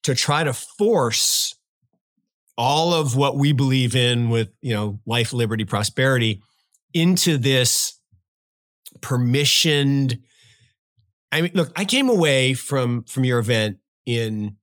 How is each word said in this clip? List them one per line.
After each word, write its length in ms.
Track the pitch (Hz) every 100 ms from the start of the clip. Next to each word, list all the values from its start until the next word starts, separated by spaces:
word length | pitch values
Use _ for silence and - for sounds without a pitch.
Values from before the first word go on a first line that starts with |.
to 120 | -
try 280 | 127 - 147
to 100 | 156
force 1000 | 123 - - 208 202 120 113 - - - - _ _ _ _ _ _ _ _ _ -
all 360 | 123 147 170
of 220 | 165 147
what 200 | 127 139 135
we 140 | 143
believe 440 | 135 135 131 123
in 340 | 127 123 120 117
with, 200 | 117 113 _
you 120 | 127
know, 260 | 107 104 101
life, 280 | - 120 110
liberty, 320 | 123 113 110
prosperity 760 | 101 - 107 - 131 127 113 95 _ _ _ _ _
into 440 | 170 170 180 170 147
this 640 | 127 131 120 - - - _ _ _ _ _ _ _ _ - -
permissioned. 1200 | - 123 123 135 143 - 160 143 139 139 131 120 _ _ _ _ _ _ _ _ _ _ _
I 100 | 147
mean, 100 | 170
look, 180 | 190 151
I 100 | 170
came 240 | 196 262 262
away 440 | 214 156 135 127
from, 500 | 131 - 139 123 120
from 220 | - -
your 140 | 127 123
event 380 | 110 113 107 92 _ _
in 520 | - 117 110 107 104 104